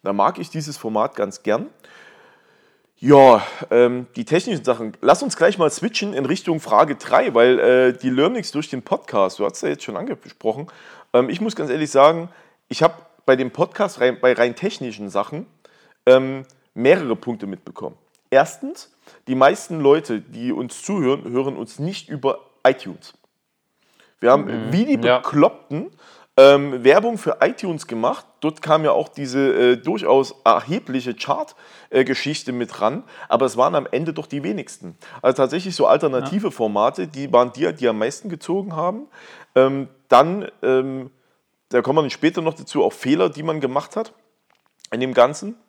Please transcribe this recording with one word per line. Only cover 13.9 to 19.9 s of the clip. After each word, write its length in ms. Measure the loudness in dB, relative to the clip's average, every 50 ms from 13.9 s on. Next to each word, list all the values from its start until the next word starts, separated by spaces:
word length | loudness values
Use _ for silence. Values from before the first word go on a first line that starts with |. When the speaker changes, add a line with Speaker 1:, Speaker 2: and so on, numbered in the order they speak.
| -2 -2
Speaker 1:
rein, 200 | -2 -2 0 0
bei 120 | 0 0 2
rein 220 | 2 0 -2 -2
technischen 540 | -6 -8 -8 -8 -8 -12 -12 -10 -12 -14 -6
Sachen, 380 | -6 -6 -6 -6 -10 -14 -14 _ _ _ _ _ _ _ _ _ _ _ _
ähm, 400 | 6 6 6 4 -2 -8 -12 -14 _ _ _ _ _ _
mehrere 400 | 0 2 2 4 2 2 -6 -6
Punkte 320 | -6 -6 -10 -10 -8 -10
mitbekommen. 500 | -12 -12 -14 _ -20 -16 -14 -14 -14 -14 _ _ _ _ _ _ _
Erstens, 640 | 2 2 2 2 -6 -14 -14 -14 -14 -16 -20 _ _ _ _ -20 _ _ _
die 80 | -6 2
meisten 460 | 4 4 4 4 0 -8 -10 -8 0
Leute, 400 | 2 2